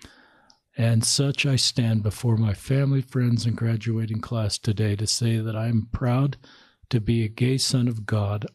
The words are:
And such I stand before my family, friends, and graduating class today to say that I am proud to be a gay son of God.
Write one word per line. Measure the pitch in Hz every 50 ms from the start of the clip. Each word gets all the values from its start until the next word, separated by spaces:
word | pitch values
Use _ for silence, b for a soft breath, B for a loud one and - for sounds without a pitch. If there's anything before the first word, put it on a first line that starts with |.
| B B B B B B B B B B B B B _ _
And | - 117 117 117 113 110
such | - - - 143 139 135 - -
I | 143 131
stand | 117 - - - - 120 113 110 107
before | 101 107 - - - 120 113
my | 107 113 107 98
family, | - - - 131 139 139 139 139 135
friends, | 131 - - 127 123 120 120 113 110
and | 117 107
graduating | - 117 113 113 113 110 117 113 113 113 107 110 113
class | - - 123 113 110 101 - -
today | - 117 101 98 110 104 101
to | 101 107
say | - - - 120 113 113 113
that | 110 113 107
I | 107 110 117
am | 117 110 110 -
proud | - - 123 123 120 131 139 143 131 B B B B B B B B B - -
to | - 117
be | 101 110 117 117
a | 110 107
gay | 110 - 123 127 135 131
son | - - - 127 120
of | 123 117 110 104
God. | - 113 107 101 101 104 104 - -